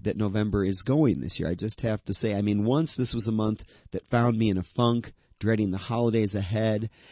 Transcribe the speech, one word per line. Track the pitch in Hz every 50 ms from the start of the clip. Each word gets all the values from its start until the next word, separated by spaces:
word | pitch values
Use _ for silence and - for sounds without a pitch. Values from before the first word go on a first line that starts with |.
| -
that | 104 -
November | - 107 101 95 107 107 107 95 101 98
is | 98 98 - -
going | - 135 151 156 123 85 69
this | 62 - - -
year. | - 78
I | 90
just | 90 98 113 - -
have | - 113 107 107 -
to | - 101
say, | - - 110 104
I | 101
mean, | 104 104 104 101 104
once | 117 131 151 160 147 -
this | - 127 117 -
was | 117 104 113
a | 110
month | 110 107 110 110 - - - - - - -
that | - 92 - -
found | - 120 120 120 113 110
me | 113 107
in | 95 92
a | 87
funk, | - - - 120 120 120 117 113 - - _ _ _ _ -
dreading | - 107 113 107 107 98
the | 90 95
holidays | - - 117 117 120 117 110 113 107 101 104
ahead, | 101 95 90 107 110 110 110 107 104 110 110 - _ - -